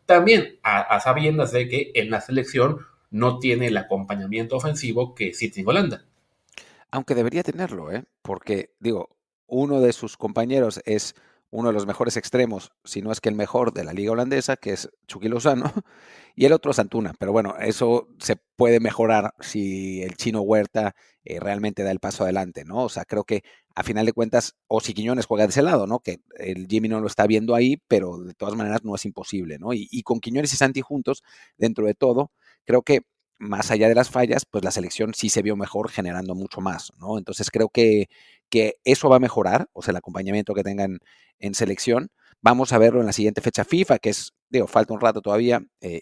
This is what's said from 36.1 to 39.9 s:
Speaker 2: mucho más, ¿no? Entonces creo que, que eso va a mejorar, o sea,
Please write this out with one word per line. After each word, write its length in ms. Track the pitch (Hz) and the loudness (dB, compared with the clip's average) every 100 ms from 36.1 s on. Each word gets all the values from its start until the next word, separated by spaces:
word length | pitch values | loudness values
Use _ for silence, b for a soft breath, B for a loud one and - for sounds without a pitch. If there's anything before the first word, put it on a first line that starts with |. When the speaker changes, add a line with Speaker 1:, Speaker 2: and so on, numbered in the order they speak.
| 90 92 | -6 -6
Speaker 2:
mucho 280 | 92 98 - | -8 -8 -6
más, 320 | 95 95 - _ | -6 -6 -12 _
¿no? 200 | 95 110 | -8 -8
Entonces 340 | 90 - 104 | -8 -8 -4
creo 160 | 117 110 | 0 0
que, 400 | - 113 107 98 b b b - | 6 6 6 0 b b b -2
que 260 | 113 107 - 127 | 2 2 0 2
eso 240 | 131 147 | 4 8
va 80 | 127 | 6
a 20 | |
mejorar, 480 | 123 113 92 113 - | 6 0 2 2 0
o 80 | - | -8
sea, 100 | - | -4